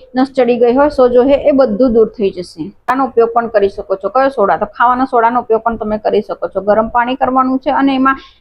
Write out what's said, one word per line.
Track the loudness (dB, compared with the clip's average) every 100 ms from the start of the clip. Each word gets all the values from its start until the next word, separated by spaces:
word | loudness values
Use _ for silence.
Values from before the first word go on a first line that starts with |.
| -6
નસ | -4 -2
ચડી | 0 0 2
ગઈ | 2 2
હોય, | 2
સોજો | 2 2 4
હોય, | 4 2
એ | 2
બધું | 2 2 2 2
દૂર | 2 2
થઈ | 0 -4
જશે. | -4 -12 -12
સોડાનો | -14 -8 -4 -2
ઉપયોગ | -2 0 0
પણ | 0 -2
કરી | 0 0
શકો | -2 -6 -6
છો. | -2
કયો | 0 0
સોડા? | 0 0 0
તો | -4
ખાવાના | 0 0 0
સોડાનો | 0 0 0 0
ઉપયોગ | -2 -2
પણ | -2 -4
તમે | -6 -6
કરી | -2 -2
શકો | -2 -8 -8
છો. | -4
ગરમ | 0 0 0
પાણી | -2 -2 -2
કરવાનું | -2 0 0 -2
છે | -2
અને | 0 0
એમાં | 2 0 -2 -8 _